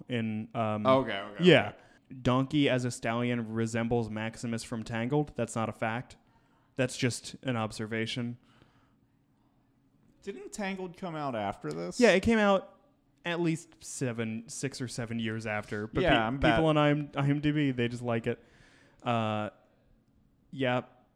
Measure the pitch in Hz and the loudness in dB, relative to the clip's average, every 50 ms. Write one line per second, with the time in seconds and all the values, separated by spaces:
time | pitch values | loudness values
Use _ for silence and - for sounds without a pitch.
0 | - - 127 117 113 110 107 107 110 - - 120 113 107 107 104 107 131 131 135 | -8 -6 -4 -2 -2 -2 -4 -4 -6 -6 -4 -2 -2 0 0 0 4 4 4 4
1 | 127 117 101 98 104 107 101 101 170 180 156 120 101 104 - - - - - _ | 4 0 -2 -4 -6 -8 -2 6 8 10 10 10 8 2 -6 -12 -20 -20 -20 _
2 | _ - 131 131 123 127 123 131 135 135 156 147 143 123 127 127 123 123 - - | _ -20 -12 -4 0 2 2 2 2 2 2 2 4 4 4 2 0 -2 -4 -4
3 | - 117 113 120 123 123 120 120 113 107 110 113 113 110 113 113 117 117 120 120 | -4 -2 -2 0 0 0 -2 -2 -4 -4 -2 -2 -2 0 0 -2 0 0 0 0
4 | 113 107 107 107 110 113 110 - - 117 113 113 - - 123 110 107 - 117 113 | 0 -2 -4 -6 -6 -6 -8 -8 -6 -4 -4 -4 -6 -6 -8 -8 -6 -6 -4 -4
5 | 113 123 143 151 147 - - - 117 - - 117 113 110 101 - 120 110 110 123 | -2 0 0 0 -2 -2 -4 -6 -4 -4 -2 -4 -4 -4 -4 -4 -4 -4 -4 -4
6 | 123 - - _ _ _ _ _ _ _ _ _ _ _ - - 127 123 - - | -8 -10 -18 _ _ _ _ _ _ _ _ _ _ _ -4 -2 -2 -2 -2 0
7 | 131 123 113 - - - - - - 135 123 113 110 107 110 - 110 107 117 110 | -2 -2 -2 -2 -10 -14 -16 -8 -4 -4 -2 -2 -2 -4 -4 -6 -8 -4 -2 -2
8 | 113 113 - 131 120 120 120 - _ _ _ _ - _ _ _ _ _ _ _ | -2 -2 -4 -6 -6 -6 -8 -10 _ _ _ _ -20 _ _ _ _ _ _ _
9 | _ _ _ _ _ _ _ _ _ _ _ _ _ _ _ _ _ _ _ _ | _ _ _ _ _ _ _ _ _ _ _ _ _ _ _ _ _ _ _ _
10 | _ _ _ _ - 196 202 370 415 - - - 202 190 190 185 185 180 165 - | _ _ _ _ -12 -12 -12 -10 -12 -14 -10 -8 -6 -6 -6 -6 -8 -10 -10 -10
11 | 196 180 160 156 147 139 123 110 104 98 104 - - 151 151 165 170 180 - - | -8 -8 -6 -4 -4 -4 -2 -2 -2 -2 -4 -6 -8 -8 -6 -6 -8 -6 0 4
12 | 247 220 254 285 - 233 233 220 208 202 196 185 - - - _ _ _ _ _ | 6 6 6 6 4 4 4 4 6 6 4 4 2 -4 -20 _ _ _ _ _
13 | _ _ _ _ - 175 170 175 170 165 165 151 - - - - - - - - | _ _ _ _ -8 -6 -2 0 0 0 0 -2 -4 -14 -20 -20 -16 -12 -8 -6
14 | 139 123 117 117 113 110 110 113 113 - - - - 131 - - 131 117 - - | -4 -4 -2 -2 -4 -4 -4 -8 -8 -10 -10 -6 -6 -6 -6 -6 -8 -8 -6 -8
15 | 120 113 117 117 113 110 110 113 110 113 104 104 104 - 110 104 107 110 - 165 | -6 -4 -4 -4 -2 -2 -4 -4 -4 -4 -4 -4 -4 -4 -6 -6 -6 -2 -2 0
16 | 185 165 135 117 110 113 131 139 131 127 113 113 160 156 151 151 147 147 147 151 | 2 4 4 4 2 0 -2 2 2 4 4 4 4 4 4 4 4 4 4 2
17 | 147 143 - 139 139 143 143 147 143 151 147 151 147 139 127 123 120 120 123 120 | 0 -4 -2 0 2 2 2 2 2 0 2 2 2 0 2 0 0 -2 -2 -4
18 | 123 120 117 117 113 120 117 - - _ _ - - - - - _ _ _ _ | -4 -2 -2 -2 0 -2 -4 -6 -8 _ _ -20 -20 -20 -20 -20 _ _ _ _
19 | - 123 117 117 110 107 107 107 107 104 - _ _ _ _ _ _ _ _ _ | -2 0 0 0 0 0 -2 -2 -4 -6 -8 _ _ _ _ _ _ _ _ _
20 | _ _ _ _ _ _ _ _ _ - - 131 131 123 123 127 120 - - _ | _ _ _ _ _ _ _ _ _ -14 -6 -2 0 2 2 0 -2 -4 -16 _
21 | _ _ _ | _ _ _